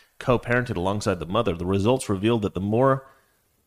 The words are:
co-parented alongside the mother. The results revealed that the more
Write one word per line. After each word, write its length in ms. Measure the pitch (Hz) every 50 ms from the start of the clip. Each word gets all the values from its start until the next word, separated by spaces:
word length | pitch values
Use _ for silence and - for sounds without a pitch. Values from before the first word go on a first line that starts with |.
| - _ _ _
co-parented 560 | - - 123 110 - - 120 123 123 - 107
alongside 440 | 87 87 95 101 107 - 110 95 87
the 40 | 78
mother. 300 | 82 95 110 117 104 85
The 100 | 85 90
results 440 | 90 98 98 95 110 127 131 - -
revealed 320 | 104 92 98 113 120 117
that 120 | 104 92 -
the 60 | 90
more 480 | 95 101 110 117 131 135 135 135 - - - _ _ _ _ _ _ _ _ _ _